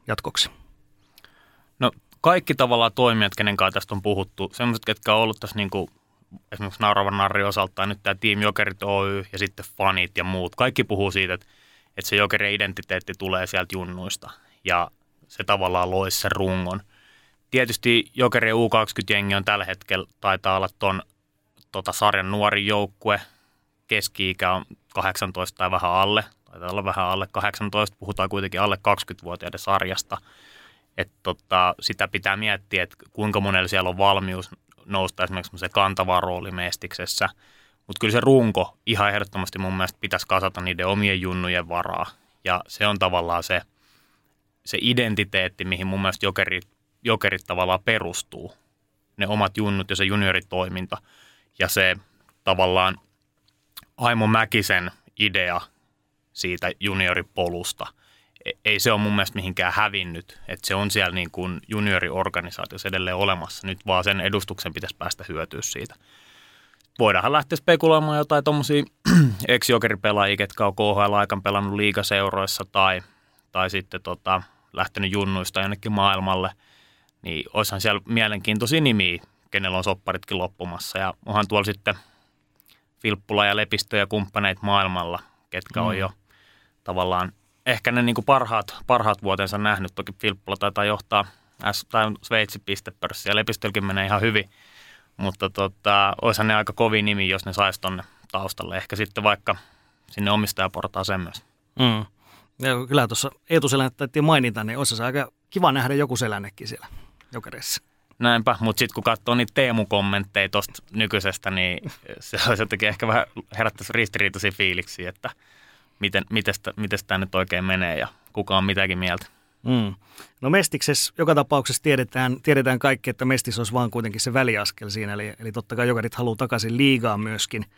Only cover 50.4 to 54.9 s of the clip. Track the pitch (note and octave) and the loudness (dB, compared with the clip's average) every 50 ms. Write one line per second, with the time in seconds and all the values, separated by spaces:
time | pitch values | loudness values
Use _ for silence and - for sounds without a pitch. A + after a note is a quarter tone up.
50.4 | F#2+ - F2+ F#2 F#2 F#2 F#2 F#2 F#2 - - - - _ _ _ - _ _ _ | -2 -2 -4 -2 -2 -2 -4 -6 -8 -8 -8 -10 -12 _ _ _ -20 _ _ _
51.4 | _ _ _ - F#2 E2+ - G2+ F#2+ F#2 F2+ F#2+ - _ _ _ _ _ _ _ | _ _ _ -2 -2 0 2 4 4 4 2 0 -6 _ _ _ _ _ _ _
52.4 | _ F#2+ F#2+ F#2 F#2 F2+ F#2 F#2 F#2 F#2+ F#2+ - _ _ _ _ _ _ _ _ | _ 2 4 4 4 4 4 4 4 2 0 -4 _ _ _ _ _ _ _ _
53.4 | _ _ _ _ _ _ _ - - _ _ - A#2+ A#2+ A#2+ A2+ G#2+ G#2+ A2+ A2+ | _ _ _ _ _ _ _ -20 -20 _ _ 0 2 2 4 4 4 4 4 4
54.4 | A2+ - - G#2+ G2 - G2 F2+ F2+ F2+ | 4 2 2 2 2 2 2 2 0 -2